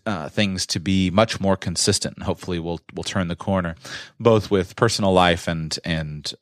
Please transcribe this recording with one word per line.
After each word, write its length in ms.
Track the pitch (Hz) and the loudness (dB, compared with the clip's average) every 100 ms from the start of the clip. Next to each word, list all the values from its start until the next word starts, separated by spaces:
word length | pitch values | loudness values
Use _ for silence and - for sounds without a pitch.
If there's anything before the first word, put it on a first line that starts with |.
uh, 240 | - 87 71 | -6 -6 -4
things 380 | - 104 92 - | 0 0 0 -4
to 120 | 92 | -4
be 320 | 82 95 92 | 0 2 2
much 300 | 92 110 - | 4 2 2
more 160 | 98 92 | 0 0
consistent, 600 | - 82 - 95 - - | -2 -2 0 0 -2 -8
and 60 | |
hopefully 360 | 98 85 - 87 | -6 -6 -4 -6
we'll, 220 | 82 85 _ | -4 -8 _
we'll 80 | - | -10
turn 260 | - 101 87 | -6 -4 -4
the 60 | |
corner, 420 | 85 - 95 85 80 - - - - | -4 -2 -2 -2 -8 -12 -14 -14 2
both 300 | 113 110 - | 4 4 4
with 260 | 101 90 - | 0 0 0
personal 380 | 117 - 101 | 0 2 4
life 340 | 92 90 85 - | 6 6 4 -2
and, 280 | 82 80 - | -4 -4 -6
and, 500 | - 82 78 76 - - | -4 -4 -4 -8 -10 -10